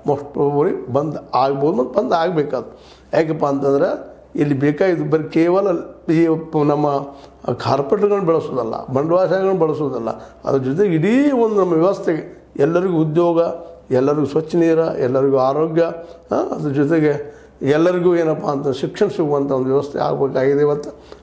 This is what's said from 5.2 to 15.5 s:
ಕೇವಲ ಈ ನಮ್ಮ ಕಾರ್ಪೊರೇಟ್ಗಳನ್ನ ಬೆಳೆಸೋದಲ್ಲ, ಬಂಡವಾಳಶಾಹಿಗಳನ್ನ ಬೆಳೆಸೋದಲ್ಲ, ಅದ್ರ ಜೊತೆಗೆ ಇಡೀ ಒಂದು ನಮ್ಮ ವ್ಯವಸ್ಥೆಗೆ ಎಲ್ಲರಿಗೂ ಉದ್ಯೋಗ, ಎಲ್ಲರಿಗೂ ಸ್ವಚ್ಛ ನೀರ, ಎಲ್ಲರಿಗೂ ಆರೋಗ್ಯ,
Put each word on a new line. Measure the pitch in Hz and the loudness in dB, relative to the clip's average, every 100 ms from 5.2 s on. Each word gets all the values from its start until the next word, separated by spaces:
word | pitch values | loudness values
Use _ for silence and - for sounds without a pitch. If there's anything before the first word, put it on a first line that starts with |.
ಕೇವಲ | 147 165 170 185 202 165 - - - | 0 0 2 2 2 -2 -6 -10 -2
ಈ | 160 165 160 160 160 147 | 2 2 0 -2 0 2
ನಮ್ಮ | 147 147 139 143 - - - - | 2 0 -2 -6 -14 -20 -12 -6
ಕಾರ್ಪೊರೇಟ್ಗಳನ್ನ | 120 123 135 139 202 202 202 165 | -4 -2 0 0 0 2 2 0
ಬೆಳೆಸೋದಲ್ಲ, | 160 156 135 113 - - | 0 -2 -6 -6 -6 -4
ಬಂಡವಾಳಶಾಹಿಗಳನ್ನ | 131 160 180 175 190 190 190 | -2 0 2 2 2 0 0
ಬೆಳೆಸೋದಲ್ಲ, | 160 143 143 120 113 - - - - | 0 0 -4 -4 -6 -8 -12 -10 -2
ಅದ್ರ | 135 | 0
ಜೊತೆಗೆ | 127 156 208 160 | 0 0 0 2
ಇಡೀ | 190 254 285 | 2 2 2
ಒಂದು | 254 220 208 | 2 2 2
ನಮ್ಮ | 185 | 2
ವ್ಯವಸ್ಥೆಗೆ | 160 180 190 - 156 - - - - | 2 2 0 -2 -4 -6 -16 -10 -2
ಎಲ್ಲರಿಗೂ | 147 175 190 165 | 0 2 0 0
ಉದ್ಯೋಗ, | 156 160 170 165 170 - - - - | 0 2 2 2 0 -4 -14 -18 -2
ಎಲ್ಲರಿಗೂ | 127 135 151 143 | 0 2 0 2
ಸ್ವಚ್ಛ | 160 156 170 | 0 0 2
ನೀರ, | 165 160 | 4 4
ಎಲ್ಲರಿಗೂ | 160 - 123 131 135 135 | 0 0 0 2 2 4
ಆರೋಗ್ಯ, | 131 | 2